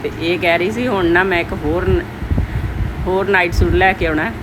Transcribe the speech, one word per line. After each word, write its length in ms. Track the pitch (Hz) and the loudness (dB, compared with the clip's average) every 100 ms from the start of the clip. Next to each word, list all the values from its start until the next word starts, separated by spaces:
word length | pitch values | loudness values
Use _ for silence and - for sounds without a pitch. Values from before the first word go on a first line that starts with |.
ਤੇ 80 | 147 117 | -8 -6
ਇਹ 200 | 160 175 | -4 0
ਕਹਿ 180 | 175 170 | 2 2
ਰਹੀ 140 | 180 | 0
ਸੀ, 160 | 220 247 | -2 -2
"ਹੁਣ 180 | 202 175 | 0 2
ਨਾ 180 | 170 | 4
ਮੈਂ 160 | 190 175 | 4 0
ਇੱਕ 140 | 165 | -2
ਹੋਰ 340 | 190 147 170 180 | -4 -2 0 2
ਨ-, 160 | 175 170 - - - - - - - - - - | 0 0 -8 -2 -2 0 -2 -4 -4 -4 -4 -2
ਹੋਰ 240 | 190 196 | 0 2
ਨਾਈਟ 240 | 196 175 | 2 2
ਸੂਟ 200 | 175 175 | 2 2
ਲੈ 200 | 170 190 | 4 2
ਕੇ 140 | 185 165 | 2 0
ਆਉਣਾ 240 | 151 160 220 | 0 -2 -4